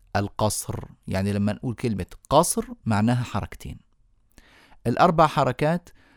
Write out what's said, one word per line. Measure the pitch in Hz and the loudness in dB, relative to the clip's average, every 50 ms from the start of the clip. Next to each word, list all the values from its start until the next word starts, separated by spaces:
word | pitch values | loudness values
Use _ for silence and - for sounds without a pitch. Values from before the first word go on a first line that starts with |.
| _ _ - | _ _ -2
القصر، | 98 101 98 - - 107 104 - - - - - - - - - _ _ - | -2 -2 -2 -2 -2 -2 -2 -2 -4 -6 -8 -8 -8 -10 -14 -18 _ _ -4
يعني | 95 95 98 101 | -2 -2 0 0
لما | 101 104 101 104 | 0 0 0 0
نقول | 104 - - 127 110 | -2 -2 -6 -8 -6
كلمة | - - 120 107 95 90 - - - - - | -4 -4 -4 -4 -4 -6 -10 -12 -18 -4 2
قصر | 131 151 175 - - 233 233 - 240 - - | 4 4 4 4 0 -4 -6 -6 -12 -8 -2
معناها | 113 110 101 104 117 123 123 | 0 2 2 4 2 2 0
حركتين. | 120 - - 104 - - - - - - - - - _ _ _ _ _ _ _ _ _ _ - - _ - - - _ - - - | -2 -4 -4 -6 -6 -6 -10 -14 -14 -14 -14 -16 -18 _ _ _ _ _ _ _ _ _ _ -20 -20 _ -20 -20 -20 _ -20 -6 -4
الأربع | - 123 - 160 175 175 165 160 | -2 2 4 4 4 6 4 2
حركات | 151 - 151 139 131 123 - 147 151 170 175 - - - - _ _ _ | 4 4 2 2 2 0 0 0 0 0 -2 -4 -12 -20 -20 _ _ _